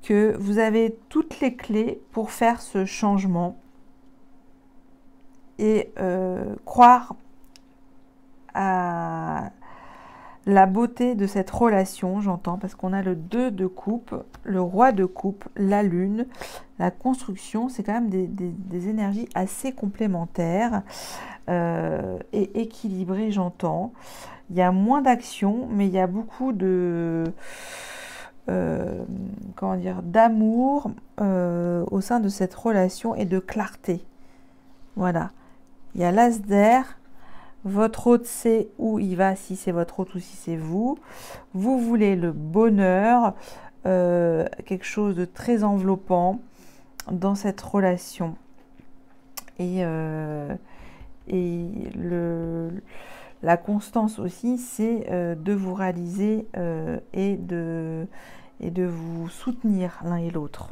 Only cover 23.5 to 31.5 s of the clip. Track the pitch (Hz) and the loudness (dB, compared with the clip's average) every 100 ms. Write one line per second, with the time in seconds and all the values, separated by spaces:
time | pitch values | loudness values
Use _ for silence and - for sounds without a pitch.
23.5 | - 175 160 226 - - - - - - | -2 -4 -2 -4 -10 -18 -18 -18 -18 -6
24.5 | 175 180 185 208 285 269 240 - - 196 | 2 4 4 4 4 4 2 0 -2 0
25.5 | 226 254 208 196 185 185 196 226 - 262 | 0 -2 0 2 2 0 0 -6 -4 -4
26.5 | 214 185 185 180 170 170 165 165 170 - | 0 2 2 2 0 -2 -2 -2 -6 -12
27.5 | - - - - - - - - - - | -14 -14 -14 -14 -14 -14 -16 -18 -12 -4
28.5 | 185 165 160 - - - - 190 - 196 | -2 0 -2 -4 -6 -8 -8 -8 -10 -12
29.5 | - 190 185 180 185 175 202 233 220 214 | -6 -4 -2 -4 -6 0 6 6 6 4
30.5 | 233 254 285 - - - - 202 185 175 | 4 2 2 -2 -10 -14 -2 0 2 0